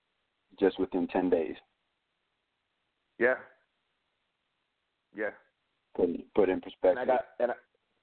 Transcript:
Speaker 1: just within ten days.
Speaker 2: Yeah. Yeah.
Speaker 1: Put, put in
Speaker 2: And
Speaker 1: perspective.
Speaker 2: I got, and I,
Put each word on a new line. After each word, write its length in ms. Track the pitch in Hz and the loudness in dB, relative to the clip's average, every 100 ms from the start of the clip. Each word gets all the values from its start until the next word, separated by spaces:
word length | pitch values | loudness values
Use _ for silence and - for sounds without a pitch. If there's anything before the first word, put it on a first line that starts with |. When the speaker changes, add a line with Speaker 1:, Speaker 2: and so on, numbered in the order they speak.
| _ _ _ _ _ - | _ _ _ _ _ 0
Speaker 1:
just 180 | 95 95 | 0 0
within 280 | 92 92 87 | -4 -4 -2
ten 220 | 98 90 | -2 2
days. 260 | 85 80 76 _ _ _ _ _ _ _ _ _ _ _ _ _ _ _ - | 0 0 -10 _ _ _ _ _ _ _ _ _ _ _ _ _ _ _ -2
Speaker 2:
Yeah. 200 | 120 127 - _ _ _ _ _ _ _ _ _ _ _ _ _ _ _ _ 101 | 0 0 -8 _ _ _ _ _ _ _ _ _ _ _ _ _ _ _ _ -10
Yeah. 160 | 104 - _ _ _ _ _ - | -8 -10 _ _ _ _ _ -2
Speaker 1:
Put, 380 | 90 85 - | -2 -2 -2
put 160 | - 92 | 2 2
in 40 | |
Speaker 2:
And 100 | 90 | 0
Speaker 1:
perspective. 340 | 95 - 92 120 | -6 0 2 2
Speaker 2:
I 80 | 127 | 0
got, 220 | 123 - - | -2 -2 -4
and 120 | 120 | -4
I, 40 | - _ _ _ _ | -4 _ _ _ _